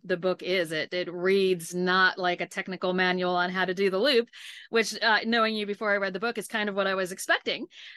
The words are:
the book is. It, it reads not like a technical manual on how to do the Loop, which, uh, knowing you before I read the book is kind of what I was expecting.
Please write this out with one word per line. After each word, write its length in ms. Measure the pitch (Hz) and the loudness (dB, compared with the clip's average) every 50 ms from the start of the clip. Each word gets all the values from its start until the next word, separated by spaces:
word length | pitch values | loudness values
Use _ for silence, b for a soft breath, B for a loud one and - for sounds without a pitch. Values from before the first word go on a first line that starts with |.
| - | -2
the 140 | 180 185 175 | -4 -4 0
book 260 | 170 185 180 180 - | 0 0 -2 0 -2
is. 300 | 165 180 190 170 156 160 | -2 0 0 0 0 -2
It, 200 | 156 143 - - | -4 -4 -4 -4
it 200 | 180 180 175 170 | -4 -4 -4 -6
reads 600 | 180 175 190 190 196 190 190 185 175 165 - - | -2 2 2 4 4 4 4 2 0 -2 -6 -4
not 440 | 180 180 185 180 190 185 185 - - | -2 0 2 4 6 4 4 4 2
like 240 | 180 180 175 175 | 0 -2 0 -2
a 40 | 180 | -4
technical 460 | 165 - - 190 - 190 175 - 185 | -6 -6 -8 -6 -6 -6 -4 -2 -2
manual 440 | 180 185 185 180 180 180 180 180 180 175 | 0 2 2 2 2 0 0 0 2 0
on 140 | 175 180 | 0 0
how 120 | 180 190 185 | 0 -2 -2
to 100 | 180 185 | -2 0
do 160 | 180 196 196 | 0 0 2
the 100 | 180 190 | 2 2
Loop, 280 | 214 285 285 233 233 - B B B B B B B B | 2 4 4 4 2 2 B B B B B B B B
which, 320 | - 226 220 - 214 - | 0 0 0 0 -2 -2
uh, 180 | 202 233 220 208 - | 2 2 2 2 2
knowing 320 | 226 226 233 220 220 220 | 2 2 2 2 2 0
you 100 | 214 208 | -2 -4
before 280 | 202 208 196 226 208 202 | -4 -6 -4 0 0 0
I 40 | 202 | 0
read 140 | 196 190 | 0 -2
the 80 | 185 190 | -4 -4
book 180 | 196 233 233 220 | -4 -4 -4 -4
is 120 | 190 - | -8 -6
kind 180 | - 220 208 208 | -4 -4 -2 -2
of 80 | 196 | -2
what 120 | 196 196 190 | 0 0 0
I 80 | 190 | 0
was 180 | 190 190 175 190 | 0 -2 -4 -6
expecting. 540 | - - - 330 - - - 180 156 254 - B B B B B | -10 -2 0 0 0 0 -4 -6 -6 -8 -12 B B B B B